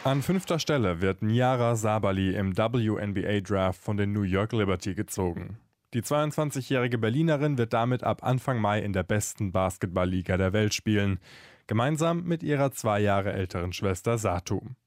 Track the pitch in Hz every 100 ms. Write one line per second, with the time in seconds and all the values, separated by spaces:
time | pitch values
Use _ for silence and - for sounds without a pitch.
0 | 139 139 131 185 - 165 - 147 107 85
1 | 95 95 107 113 127 131 120 117 110 107
2 | 101 95 95 101 95 92 110 123 110 104
3 | 104 98 90 104 95 101 95 95 - 104
4 | 101 104 98 92 107 117 101 90 - 90
5 | 101 - 92 85 90 107 _ _ _ 123
6 | 110 147 151 143 151 139 123 135 123 120
7 | 110 120 165 147 151 139 113 117 117 123
8 | - 107 - 127 - 123 104 107 104 95
9 | 90 107 - - 104 90 92 - 101 90
10 | 90 92 90 92 95 101 107 - - 107
11 | 101 95 - - - - _ 110 123 156
12 | 165 170 175 170 170 147 139 - 113 104
13 | 104 98 98 98 95 95 87 90 104 90
14 | - 117 107 87 - 101 - -